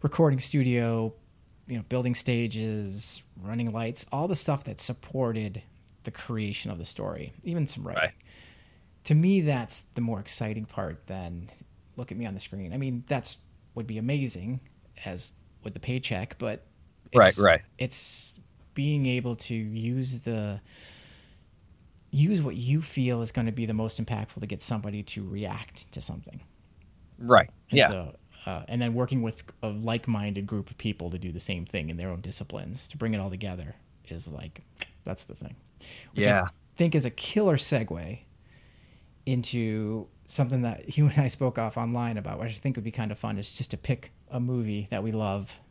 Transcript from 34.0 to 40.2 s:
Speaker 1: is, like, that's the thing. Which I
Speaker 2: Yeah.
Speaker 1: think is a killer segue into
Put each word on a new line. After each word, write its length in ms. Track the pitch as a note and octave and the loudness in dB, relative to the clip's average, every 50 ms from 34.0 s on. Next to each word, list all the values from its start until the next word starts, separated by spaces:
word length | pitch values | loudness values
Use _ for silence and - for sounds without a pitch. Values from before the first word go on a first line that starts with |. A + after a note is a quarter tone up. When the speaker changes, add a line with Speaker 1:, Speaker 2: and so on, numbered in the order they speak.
| - - | -16 -12
Speaker 1:
is, 240 | E2 E2+ - E2 | -12 -10 -10 -10
like, 280 | D2 C2 - D#2 - - - - - - - - - - - | -10 -12 -12 -14 -16 -18 -20 -20 -12 -12 -12 -12 -12 -14 -10
that's 200 | - F#2+ - - | -10 -10 -10 -10
the 100 | - - | -16 -14
thing. 220 | - - - - - - - _ - - - - - - - - | -14 -14 -14 -14 -16 -20 -20 _ -20 -20 -20 -18 -20 -20 -8 -2
Which 120 | G2+ G2+ | 2 4
I 40 | G#2 | 6
Speaker 2:
Yeah. 180 | G2+ G2 F2+ F2+ - - - _ - | 6 6 4 0 -6 -12 -20 _ 0
Speaker 1:
think 180 | - E3+ E3 D#3+ | 2 2 4 6
is 100 | D#3 B2+ | 4 2
a 60 | A#2+ | 2
killer 460 | - - - - - G#3+ G#3+ F#3+ D#3 | -4 -6 -8 0 2 4 4 6 4
segue 640 | C3 - - D3+ B2 A2+ - D#2+ E2+ D#2 E2+ G#2 - - - - _ - - - - - - - - - - - - - - - - - | 4 2 2 2 0 0 -2 -4 -6 -6 -8 -10 -12 -14 -20 -20 _ -20 -20 -20 -20 -20 -20 -20 -20 -20 -20 -20 -20 -20 -20 -20 -8 -2
into 840 | - C3 B2 A#2 - - A#2+ A2+ A2 G#2+ A2 A2 G#2 A2 A2 F2+ - _ - | 0 0 0 0 0 0 0 0 2 0 0 0 -2 -2 -4 -6 -10 _ -20